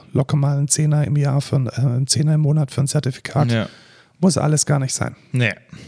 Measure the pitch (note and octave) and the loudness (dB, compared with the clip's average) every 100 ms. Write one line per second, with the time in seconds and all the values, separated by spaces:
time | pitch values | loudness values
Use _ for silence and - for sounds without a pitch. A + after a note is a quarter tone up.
0 | - B2 C#3 D3 C#3 C#3+ D3 - D3+ D3+ | -2 -2 0 0 2 0 0 0 2 2
1 | D3 D3 C#3+ C#3 - C#3+ B2 - C3 A#2+ | 2 0 2 0 0 -2 -2 0 0 0
2 | C3+ - D#3 D3+ D3 D#3 C#3+ - C#3 D3+ | 0 0 2 2 2 2 0 -2 -2 -2
3 | B2 - - - A#2+ A#2 G2+ - - - | -2 -6 -4 -2 0 0 -2 -10 -20 -20
4 | _ _ F#3 - D3 D3+ - D3 C3 - | _ _ 0 2 2 0 0 0 -2 -4
5 | - - - B2+ A#2 - - - | -6 -8 -6 -2 0 -2 -12 -20